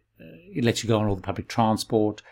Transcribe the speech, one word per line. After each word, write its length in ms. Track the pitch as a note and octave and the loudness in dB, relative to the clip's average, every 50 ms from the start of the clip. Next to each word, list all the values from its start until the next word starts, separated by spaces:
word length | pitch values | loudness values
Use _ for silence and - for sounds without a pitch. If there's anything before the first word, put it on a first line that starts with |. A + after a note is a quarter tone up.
| _ _ _ - | _ _ _ -20
uh, 180 | - E2 E2 - - F#3+ | -20 -20 -20 -20 -20 -10
it 120 | G3 D3+ A#2+ | -4 2 2
lets 200 | A#2 - - - | 2 2 2 0
you 40 | |
go 120 | G#2+ A2+ G#2+ | 0 2 2
on 80 | G#2+ | 2
all 80 | G#2 G2 | 0 -2
the 60 | F#2 | -2
public 260 | - G2+ F#2 - - | -4 -6 -6 -6 -8
transport, 760 | - - - A#2 A2 A2 G2 - - A#2+ A2 G#2+ G#2+ G#2 - - - | -4 0 2 2 2 2 0 0 0 2 2 2 2 0 -4 -14 -20